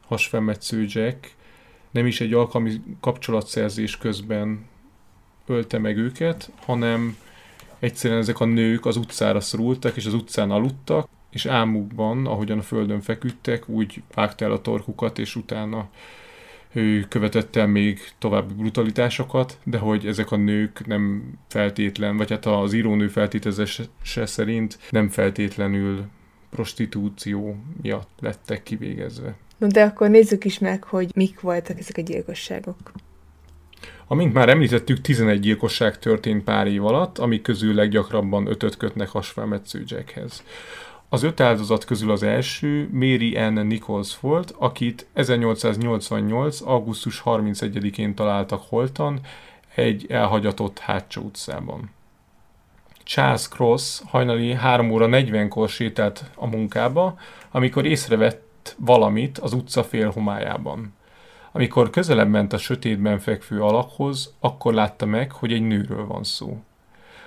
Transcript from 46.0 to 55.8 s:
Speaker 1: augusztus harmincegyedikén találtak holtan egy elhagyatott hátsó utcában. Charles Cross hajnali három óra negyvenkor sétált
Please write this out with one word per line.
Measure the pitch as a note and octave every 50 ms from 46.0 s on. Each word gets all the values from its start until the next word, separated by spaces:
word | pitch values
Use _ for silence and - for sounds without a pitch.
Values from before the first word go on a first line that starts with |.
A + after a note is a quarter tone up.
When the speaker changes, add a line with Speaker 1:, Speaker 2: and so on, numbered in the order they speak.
| - - A2 G#2+ G#2 G#2 A2 B2 C#3+ D3+ C#3+ -
Speaker 1:
augusztus | - C3 C3 A#2+ G#2 A#2 G#2+ - - A#2+ - -
harmincegyedikén | - A#2 A2+ A2 G#2+ G#2 G2+ - - G#2 G2 G#2 G2+ G2+ G2 - G#2+ G#2 G2+
találtak | - G#2+ G#2 G2+ G2+ F#2+ - G#2 F#2+ - -
holtan | - A2+ B2+ C3 C3+ - D3+ D3 C#3+ C3+ C#3 - - - - - - - _ _ -
egy | - A#2+ A2+ G#2+ G2+ - -
elhagyatott | B2+ A#2 A2 F#2+ G#2+ G#2+ G#2 G#2 G2 - G#2+ F#2+ - -
hátsó | - - G2 F#2+ - - - -
utcában. | - G#2 G2+ - - - - - - - D2 - - G2+ - _ _ _ _ _ _ _ _ _ _ _ _ _ _ _ _ _ _ _ - - -
Charles | - - C#3+ C#3 C3 B2 A2 -
Cross | - - - B2 A#2 A#2+ C3+ C3+ - - - -
hajnali | - - B2+ B2+ A#2+ A#2 A#2 A#2 A#2+ B2+
három | B2 B2+ B2+ B2 A#2+ A#2+ A2+
óra | A2 A2+ A2+
negyvenkor | A2+ B2 C3+ C3+ A2 G#2+ G#2+ G#2 G2+ - G#2+ A2 G2+
sétált | - -